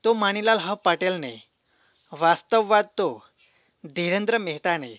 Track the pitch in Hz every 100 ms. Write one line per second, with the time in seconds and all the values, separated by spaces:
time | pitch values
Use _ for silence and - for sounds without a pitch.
0 | 220 226 202 208 220 220 170 202 185 165
1 | 185 185 135 113 _ _ _ _ _ _
2 | _ 147 165 170 _ 226 208 214 208 -
3 | 175 113 _ _ _ _ _ _ 156 147
4 | 175 190 208 226 185 151 185 170 127